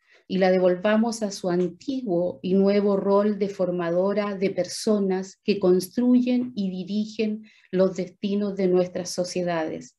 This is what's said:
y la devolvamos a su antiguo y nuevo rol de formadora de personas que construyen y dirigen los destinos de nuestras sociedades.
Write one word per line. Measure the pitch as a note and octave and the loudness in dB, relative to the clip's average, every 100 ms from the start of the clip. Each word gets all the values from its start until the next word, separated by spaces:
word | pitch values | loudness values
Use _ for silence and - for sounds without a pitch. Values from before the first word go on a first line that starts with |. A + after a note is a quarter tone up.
| _ _ - | _ _ -4
y | F#3+ | 2
la | F#3 | 4
devolvamos | F#3 F3+ F3+ G#3+ A3 A#3 A3+ | 4 4 2 2 2 0 -2
a | G#3 | -6
su | - F#3 | -4 -2
antiguo | F3 F3+ - - C4 A#3+ E3+ F3+ - | 0 -2 -4 -8 -6 -2 -2 -2 -4
y | F#3 | 0
nuevo | F#3+ G3 G3+ G3+ G3 | 2 4 4 2 0
rol | G3 G3 G#3 G3 | 2 2 2 0
de | G3 | -4
formadora | - F3+ F3 E3+ F3 F#3+ G#3 G#3 | -2 -2 -2 0 0 0 0 -2
de | F#3+ F#3 | -2 -2
personas | - F3 - A3+ G#3 G3 F#3 F#3+ - | -2 -4 -4 0 0 0 -2 -6 -8
que | - G3 | -4 0
construyen | F#3 F#3 F#3 - B3 B3 B3 B3 B3 - | 4 2 2 0 2 4 4 0 -2 -4
y | F#3+ | -6
dirigen | F#3 F3+ G#3 G#3+ - A3 G#3+ - _ _ | -6 -6 -4 -4 -4 -4 -4 -10 _ _
los | F#3 F#3 F#3 | 0 2 0
destinos | F3+ - G3+ G3+ G3+ F#3+ | -8 -6 -4 -2 -2 0
de | F#3 | 2
nuestras | F3+ F3+ F3+ F3+ | 2 0 -4 -8
sociedades. | - F3+ F3+ F3 E3+ D#3+ D#3+ - | -6 -4 -4 -2 -2 -4 -8 -14